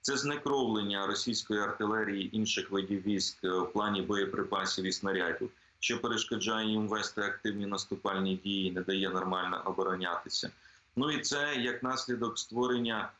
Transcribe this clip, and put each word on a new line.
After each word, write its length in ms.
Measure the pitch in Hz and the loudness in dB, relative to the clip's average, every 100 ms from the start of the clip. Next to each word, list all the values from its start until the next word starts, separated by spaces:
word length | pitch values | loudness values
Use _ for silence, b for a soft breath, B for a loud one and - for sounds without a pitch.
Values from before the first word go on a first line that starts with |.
це 160 | - 135 | -2 0
знекровлення 880 | 135 147 143 139 123 110 101 101 98 | 0 -2 0 2 4 2 0 0 0
російської 540 | 101 - 110 - 107 | 0 0 -2 0 0
артилерії, 760 | 101 - 104 110 104 98 95 110 | 0 0 0 2 2 0 -2 0
інших 340 | 104 - 92 | 0 0 0
видів 320 | 98 95 101 | 0 0 0
військ, 420 | 95 101 95 - | 2 0 0 -2
е, 60 | 92 | -2
в 220 | 92 90 | 0 0
плані 300 | 104 104 98 | 0 0 0
боєприпасів 800 | 90 101 98 98 95 98 92 - | 0 0 0 0 -2 0 0 0
і 80 | 95 | -2
снарядів, 580 | 92 98 95 87 - - b b b | -2 0 0 0 -2 -4 b b b
що 220 | - 117 | -2 0
перешкоджає 680 | 120 110 - 110 107 110 110 | 0 -2 -2 -2 0 0 2
їм 200 | 107 107 | 2 2
вести 320 | 107 104 - | 0 -2 -2
активні 460 | 101 98 110 104 101 | -2 -2 -2 -2 -2
наступальні 680 | 101 - 95 101 98 95 95 | -4 -4 -4 -2 0 2 2
дії, 360 | 101 98 95 | 0 0 0
не 80 | 92 | 0
дає 300 | 92 95 95 | 0 0 2
нормально 520 | 92 92 92 90 90 | 0 0 0 0 -2
оборонятися. 840 | - 92 95 92 90 87 - - - - B B B - | -2 0 0 0 -2 -2 -4 -4 -4 -8 B B B -2
Ну 140 | 147 | 0
і 100 | 147 | 0
це 340 | - 143 147 139 | 0 0 0 0
як 260 | 120 120 | 0 0
наслідок 560 | 127 127 - 120 113 - | -2 -2 -2 -2 -2 -4
створення 720 | - 117 123 123 117 110 98 - | -4 0 2 2 2 0 -2 -10